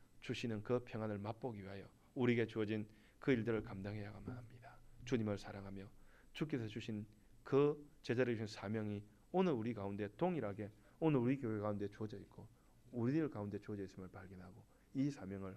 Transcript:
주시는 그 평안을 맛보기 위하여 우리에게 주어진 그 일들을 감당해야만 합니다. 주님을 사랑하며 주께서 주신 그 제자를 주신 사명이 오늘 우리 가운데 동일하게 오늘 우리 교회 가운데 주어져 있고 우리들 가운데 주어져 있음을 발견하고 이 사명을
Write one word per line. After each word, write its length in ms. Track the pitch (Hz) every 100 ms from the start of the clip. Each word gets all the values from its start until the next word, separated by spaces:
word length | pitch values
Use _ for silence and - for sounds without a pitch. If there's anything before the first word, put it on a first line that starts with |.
| - -
주시는 420 | - 117 120 107
그 200 | 104 123
평안을 340 | 123 110 110 104
맛보기 440 | 104 107 131 104
위하여 240 | 95 98 98 - -
우리에게 320 | 139 120 117 110
주어진 400 | 113 104 110 104 - - -
그 140 | -
일들을 300 | 120 107 110
감당해야만 760 | 107 95 101 107 101 101 101 123
합니다. 420 | - - - - - -
주님을 340 | - 123 107 98
사랑하며 460 | - 101 98 98 98 - - - -
주께서 340 | - 156 135 110
주신 400 | 113 113 107 107 - - -
그 440 | - 135 147 147 - -
제자를 320 | - 120 120
주신 120 | 110 107
사명이 560 | - 98 110 107 101 104 - -
오늘 200 | 180 185
우리 220 | 123 113
가운데 340 | 107 98 101 101 -
동일하게 540 | 175 160 104 101 101 - - -
오늘 220 | 160 139
우리 180 | 120 135
교회 200 | 120 107
가운데 300 | 107 101 101
주어져 280 | - 107 101
있고 280 | - - 107 - - - -
우리들 380 | 120 117 156 156
가운데 280 | 107 104 101
주어져 240 | - 101
있음을 240 | 95 - 92
발견하고 540 | 95 95 92 90 104 104 - -
이 160 | 135 143
사명을 440 | - 95 98 95